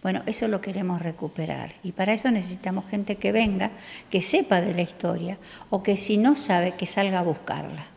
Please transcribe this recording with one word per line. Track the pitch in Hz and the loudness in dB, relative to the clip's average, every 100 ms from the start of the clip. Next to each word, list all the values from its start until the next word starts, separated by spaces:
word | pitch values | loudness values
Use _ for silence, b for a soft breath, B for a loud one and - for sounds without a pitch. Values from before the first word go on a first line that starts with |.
Bueno, | 190 190 220 | 0 -2 -2
eso | 220 226 | -2 0
lo | 202 | 0
queremos | 202 190 185 175 | -2 -2 -2 0
recuperar | 170 165 - - 160 135 - - | -2 -4 -8 -4 -4 -4 -6 -8
y | 185 | -10
para | 175 190 | -2 0
eso | 220 262 | 2 2
necesitamos | 226 180 180 190 185 - | 2 0 -6 -4 -4 -4
gente | 208 202 202 | -4 -2 -2
que | 196 | 2
venga, | 214 220 196 202 - B B B | 4 4 2 -2 -4 B B B
que | 190 | 0
sepa | 180 320 349 185 | 2 2 4 2
de | 175 | 4
la | 175 | 0
historia | 175 - 175 175 175 196 B B B | -2 -2 -2 -2 -4 -8 B B B
o | 196 | -2
que | 190 202 | 2 0
si | - 208 | 2 4
no | 240 | 6
sabe, | 285 - 180 175 | 4 4 4 2
que | 180 180 | 0 -4
salga | - 196 185 | 0 2 2
a | |
buscarla. | 175 156 - 147 151 156 147 | 0 -2 -4 -6 -6 -10 -14